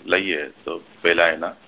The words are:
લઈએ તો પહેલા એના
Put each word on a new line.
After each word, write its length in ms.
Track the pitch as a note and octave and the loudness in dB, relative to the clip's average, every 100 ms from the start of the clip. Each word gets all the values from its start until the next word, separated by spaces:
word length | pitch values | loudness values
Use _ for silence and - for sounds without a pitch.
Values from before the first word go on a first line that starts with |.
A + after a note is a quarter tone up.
લઈએ 380 | - F#2 G2 D#2 C#2+ - | -2 -2 0 -4 -6 -12
તો 80 | - E2+ - - | -10 -10 -12 -2
પહેલા 240 | E2+ E2 E2+ | 0 4 4
એના 280 | D#2+ E2+ - | 2 -6 -10